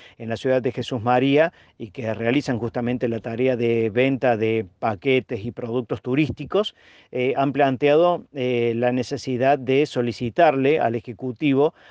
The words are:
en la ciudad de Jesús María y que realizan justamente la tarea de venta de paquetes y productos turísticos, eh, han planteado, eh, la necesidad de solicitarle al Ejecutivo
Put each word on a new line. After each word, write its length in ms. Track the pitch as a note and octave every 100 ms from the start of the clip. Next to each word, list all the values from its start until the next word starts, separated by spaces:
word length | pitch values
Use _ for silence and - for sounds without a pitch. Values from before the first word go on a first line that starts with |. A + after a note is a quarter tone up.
| - -
en 120 | A2+
la 80 | A#2
ciudad 260 | C3 C3
de 80 | B2
Jesús 320 | C3 A#2 B2+
María 500 | A#2 B2 C3+ C#3+ E3 - _ -
y 140 | G#2+
que 240 | - A2
realizan 440 | G#2+ A2+ C#3 C#3+ A#2
justamente 500 | A2+ B2+ A#2+ B2 A#2+
la 100 | A2+
tarea 380 | A#2 A2+ C3 B2
de 340 | A#2 A#2 A2+
venta 460 | G#2+ C3+ C3 C3 A2
de 280 | A2 A2 F#2+ _
paquetes 680 | A2+ G2+ C#3 C3 - A2+
y 60 | A2+
productos 520 | - A#2 B2 A#2 B2
turísticos, 720 | B2+ C3+ C#3 C3 C#3 F#3+ G#3 - _ - _
eh, 240 | B2+ B2+ C3
han 160 | C#3
planteado, 720 | C3+ C#3 B2+ C#3+ D3+ F3 E3+ -
eh, 420 | C#3+ B2+ B2 A#2 A2+
la 160 | B2
necesidad 680 | B2+ A#2 C#3 - B2 C3 C#3+
de 280 | B2 C3+ D3
solicitarle 920 | C3 A#2+ - A#2+ F3 D#3+ C3+ C3+ D#3+
al 160 | A#2
Ejecutivo 800 | A#2 - A2 B2+ A2+ D3+ C3+ D3+ - -